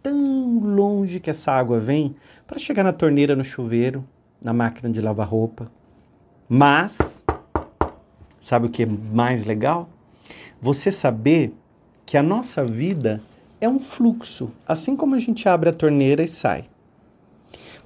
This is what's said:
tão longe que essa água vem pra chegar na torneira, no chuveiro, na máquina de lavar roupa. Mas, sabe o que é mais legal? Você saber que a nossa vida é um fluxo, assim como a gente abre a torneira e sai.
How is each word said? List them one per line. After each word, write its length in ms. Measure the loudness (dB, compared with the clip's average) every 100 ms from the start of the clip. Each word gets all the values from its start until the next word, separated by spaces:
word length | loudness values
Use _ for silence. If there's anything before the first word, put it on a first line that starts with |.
tão 560 | -4 -2 0 0 0 0
longe 580 | 2 2 2 0 -2 -4
que 100 | -6
essa 240 | -4 0
água 260 | 0 2 0
vem 340 | 0 0 -2 -6 -20 -20 -14
pra 140 | -10
chegar 240 | -4 0
na 80 | 0
torneira, 460 | 2 2 4 4 2
no 60 |
chuveiro, 600 | -2 -6 -2 0 0 -2 -10 _ _ _
na 80 | -2
máquina 380 | 0 0 -2 -6
de 100 | -2
lavar 300 | -2 -2 -2
roupa. 420 | 0 -2 -6 -18 _ _ _ _ _ _ _ 0
Mas, 720 | 4 6 4 2 -2 -4 -4 -10 -10 -6 -8 -6 -6 -6 -8 _ _ -20 -12
sabe 300 | 0 0 0
o 20 |
que 140 | 0
é 20 | -2
mais 600 | -2 -2 0 0 0 -2
legal? 440 | -2 -2 -2 -6 -18 _ _ -20 -20 -20 -6
Você 320 | -2 0 0
saber 640 | 0 0 2 2 4 2 -4 _ _ _ _ -2
que 120 | 2
a 60 |
nossa 420 | 2 0 -2 -4 -2
vida 560 | -2 -4 -2 -2 -2 -10 _ _ -4
é 80 | -2
um 100 | -2
fluxo, 720 | -4 0 2 2 -4 -8 -10 -10 -4
assim 260 | -2 -2
como 220 | 0 0 0
a 40 |
gente 280 | 0 0 2
abre 220 | 4 2
a 40 |
torneira 480 | 2 2 4 4 2
e 60 | 0
sai. 380 | -2 -2 -2 -8 _ _ _ _ _ _ _ _ -20 -20 -20